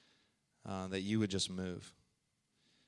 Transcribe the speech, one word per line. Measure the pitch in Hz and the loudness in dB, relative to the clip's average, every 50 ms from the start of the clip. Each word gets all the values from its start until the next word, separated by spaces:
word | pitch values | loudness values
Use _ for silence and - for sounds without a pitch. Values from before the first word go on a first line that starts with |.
| _ _ _ _ _ _ _ _ _ _ _ _ - | _ _ _ _ _ _ _ _ _ _ _ _ -8
uh, | - 98 95 92 92 | -6 -4 -4 -2 -2
that | 95 98 | 0 0
you | 95 101 110 110 | 2 4 4 4
would | 107 95 | 4 4
just | 95 92 - - | 2 0 0 -2
move, | 92 92 92 90 87 - - - - _ _ _ _ _ _ _ _ _ _ _ _ _ _ _ _ _ _ | -2 -4 -4 -4 -4 -8 -10 -14 -20 _ _ _ _ _ _ _ _ _ _ _ _ _ _ _ _ _ _